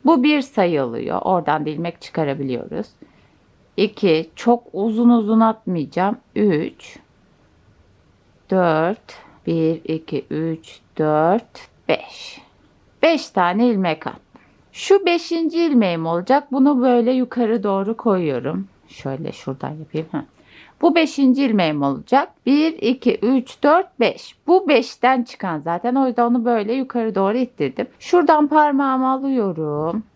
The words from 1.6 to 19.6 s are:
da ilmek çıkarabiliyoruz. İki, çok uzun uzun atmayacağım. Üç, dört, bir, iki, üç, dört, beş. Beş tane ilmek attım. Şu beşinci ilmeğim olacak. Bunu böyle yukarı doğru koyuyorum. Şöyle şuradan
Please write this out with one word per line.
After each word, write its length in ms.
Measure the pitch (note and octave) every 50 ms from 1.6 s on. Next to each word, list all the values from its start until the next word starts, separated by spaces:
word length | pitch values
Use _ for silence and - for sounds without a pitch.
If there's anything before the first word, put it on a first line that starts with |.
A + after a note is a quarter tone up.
| D3+
da 40 | D3+
ilmek 300 | D#3 D#3 E3+ E3+ E3 -
çıkarabiliyoruz. 840 | - - _ - D#3 C#3+ C#3 D3+ C#3 C3+ B2+ A#2 - - - - A3 - _ _ - _ _ _ _ _ _ _ _ _ _ _ _ _ _
İki, 540 | - G3 G3+ - - - F#3+ D#3+ D#3 D#3+ D#3+ _
çok 260 | - - A#3 A#3+ A#3+ _ -
uzun 380 | - F#3 G3+ A3+ G#3+ A3 A#3+ A#3+
uzun 300 | A#3+ A#3 G#3+ G3+ A3+ A3
atmayacağım. 760 | A3+ A3+ A3 A3 _ - F3+ E3+ C#3+ - - F3 F3+ G3+ A3+ - _ _ _
Üç, 640 | - G#3 G#3 E3+ D3 - - - _ - - - - _ _ _ _ _ _ _ _ _ _ _ _ _ _ _ _ _ _ _ _ _ _ _ _ _ _ _ _ _ _
dört, 680 | F#3+ F#3 F3+ E3+ D#3 D#3 D#3+ F3 G#3+ - _ - - - - - _ _ _
bir, 340 | - E3 E3 D#3+ D#3+ E3 D#3+ -
iki, 420 | - D#3+ D#3+ D#3+ - D#3 C3+ - _
üç, 500 | D3 D3+ D#3+ E3 D#3+ D#3+ _ - - - _ _ _ -
dört, 680 | D#3 D3+ D3+ D3+ D#3 E3 F#3+ A#3 - _ _ - - - _ _ _ -
beş. 520 | - - - - - - - - - - - _ _ _ _ _ _ _ _ _ _ _
Beş 280 | - D#4+ E4 C#4 - -
tane 360 | _ G3+ F3+ F3 F3+ G#3 A#3+
ilmek 400 | B3 A3+ G3 F#3+ E3+ D#3 D#3 -
attım. 360 | - - - _ _ _ - _ _ _ _ _ _
Şu 340 | _ - - - G4 G4 G4
beşinci 520 | F4 E4+ E4+ E4+ - E4+ E4+ E4 D#4+ E4 E4
ilmeğim 480 | E4+ E4 D4 A#3+ G#3 F3+ E3+ E3 E3
olacak. 460 | E3 E3 E3+ F3+ - B3+ C#4+ C#4+ -
Bunu 300 | B3+ C#4 C4 C#4+ D4 B3
böyle 300 | A#3+ C4 B3 A#3+ A#3 A#3+
yukarı 500 | C4 B3+ B3+ B3 - B3 A#3+ G#3+ A3+ A#3
doğru 340 | G3 G#3 G3 G3 G3 G3 A3+
koyuyorum. 720 | - - A#3 G3 F#3 F3 D3+ C3+ A#2+ B2 C3+ E3 F#3+ G3 F#3+ _ _ _ _
Şöyle 440 | - - - C#3 C3+ C#3+ D#3+ -
şuradan 380 | - - - - C3+ C#3